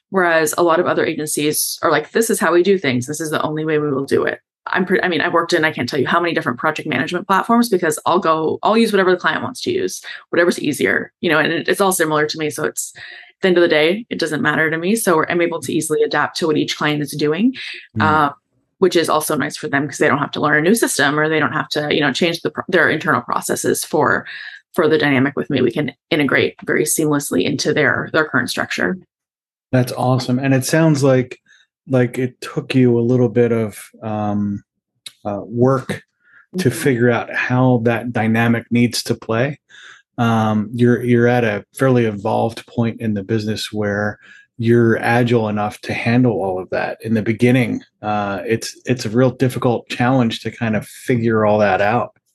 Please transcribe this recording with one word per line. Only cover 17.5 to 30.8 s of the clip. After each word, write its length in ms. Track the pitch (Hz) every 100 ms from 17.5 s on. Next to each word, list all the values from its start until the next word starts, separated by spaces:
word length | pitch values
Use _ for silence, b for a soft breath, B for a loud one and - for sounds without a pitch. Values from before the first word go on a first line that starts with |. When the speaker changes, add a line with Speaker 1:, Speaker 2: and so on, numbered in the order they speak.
| 254 B B B 110
Speaker 2:
Mm. 60 |
Speaker 1:
uh, 300 | 156 156 143 - _ _ _ _
which 180 | 185
is 140 | 175 156
also 280 | 151 151 156
nice 200 | 147 -
for 120 | 147
them, 200 | 139 147
'cause 80 | -
they 80 | 156
don't 120 | 143
have 120 | -
to 80 | -
learn 180 | 151 151
a 100 | 170
new 60 |
system, 440 | 233 294 - 139 151
or 100 | 156
they 100 | 156
don't 120 | 135
have 160 | 151 151
to, 180 | 151 147
you 60 | 156
know, 120 | 143
change 300 | 123 170 170
the 80 | 147
pro-, 140 | - -
their 220 | 180 135
internal 320 | 156 160 135
processes 640 | - - - - - -
for, 420 | - 160 123 92 B B B B _
for 120 | - 156
the 120 | 156
dynamic 360 | 147 131 143
with 140 | - -
me. 140 | 139
We 100 | -
can 220 | 160 147 - _
integrate 460 | 160 139 139 - - -
very 180 | -
seamlessly 580 | 151 - 151 143 - -
into 280 | - 143 -
their, 380 | 147 135 - 151
their 160 | 156 151
current 220 | 131 127
structure. 480 | - - - - 185 - _ _ _ _ _ _
Speaker 2:
That's 200 | 131 123
awesome. 460 | - 127 127 127 123
And 140 | 139
it 100 | 135 127
sounds 360 | 160